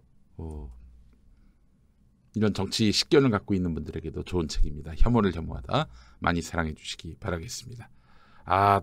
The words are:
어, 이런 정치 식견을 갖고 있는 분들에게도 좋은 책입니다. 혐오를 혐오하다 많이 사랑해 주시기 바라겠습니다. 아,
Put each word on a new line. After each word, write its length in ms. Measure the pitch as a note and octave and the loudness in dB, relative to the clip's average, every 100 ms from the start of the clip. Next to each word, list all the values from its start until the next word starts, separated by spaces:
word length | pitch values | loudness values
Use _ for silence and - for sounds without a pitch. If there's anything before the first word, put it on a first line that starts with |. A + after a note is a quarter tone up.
| _ - _ - | _ -20 _ -14
어, 380 | E2 D2+ D2 B1 - - - _ - - - _ _ _ _ _ _ _ _ | -12 -12 -14 -16 -20 -20 -20 _ -20 -20 -20 _ _ _ _ _ _ _ _
이런 180 | G#2+ G#2+ | 0 0
정치 380 | G2 F#2+ - A2 | 0 -2 2 2
식견을 400 | F#2 - D3+ C#3 | 2 4 4 6
갖고 240 | G#2 - | 2 0
있는 180 | G2 F2+ | -2 0
분들에게도 500 | D#2 D#2 D#2+ D#2 D2+ | -4 -6 -8 -8 -10
좋은 240 | - F2+ D#2 | -4 -2 -2
책입니다. 440 | - D#2 D2 D2+ E2 | 2 2 0 -4 4
혐오를 360 | A#2 A#2+ G2+ | 6 6 2
혐오하다 520 | E2 D#2+ D#2+ - B2+ - - - - | -2 -6 -8 -2 -2 -2 -8 -20 -6
많이 240 | - F2 | -2 -2
사랑해 320 | D#2+ E2+ D#2 | -2 -4 -4
주시기 420 | D2+ - - E2+ - | -6 -12 -12 -12 -10
바라겠습니다. 680 | G#2 E2+ G2+ - - - - - _ - - - | -8 -8 -8 -14 -14 -18 -18 -20 _ -20 -20 -14
아, 360 | - F#2 G2+ G2 | 0 4 6 4